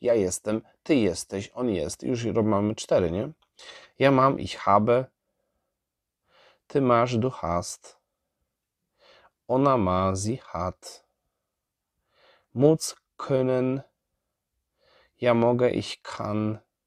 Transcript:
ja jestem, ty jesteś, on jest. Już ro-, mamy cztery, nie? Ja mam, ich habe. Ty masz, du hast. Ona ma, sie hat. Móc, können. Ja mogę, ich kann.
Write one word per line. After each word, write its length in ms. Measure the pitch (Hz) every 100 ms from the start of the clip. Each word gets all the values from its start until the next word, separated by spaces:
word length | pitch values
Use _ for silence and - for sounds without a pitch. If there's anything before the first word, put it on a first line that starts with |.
ja 120 | 120
jestem, 480 | 117 92 - 107 110 - _
ty 120 | - 147
jesteś, 560 | 101 85 - 98 -
on 160 | 127 123
jest. 340 | 90 78 -
Już 220 | 127 120 117
ro-, 180 | 104
mamy 320 | 107 101 104 107
cztery, 360 | - 135 87
nie? 180 | 90 135 - _ _ - - - -
Ja 120 | 135
mam, 280 | 131 135 -
ich 180 | - -
habe. 480 | - 101 110 120 131 _ _ _ _ _ _ _ _ _ _ _ _ _ _ _ -
Ty 140 | 143
masz, 360 | 127 120 123 117
du 120 | 131
hast. 680 | - 82 87 - - - - _ _ _ _ _ _ _ _ _ _ _ _ _ _ -
Ona 300 | 127 143 127
ma, 360 | 92 90 95 95
sie 220 | 107 131
hat. 680 | - 85 90 - - - _ _ _ _ _ _ _ _ _ _ _ _ _ _ _
Móc, 420 | 117 147 160 - - _ -
können. 640 | - 135 127 127 127 135 - _ _ _ _ _ _ _ _ _ _ _ _ -
Ja 120 | 120
mogę, 360 | 117 117 123 123
ich 320 | - - -
kann. 560 | - - 107 104 107 107 _ _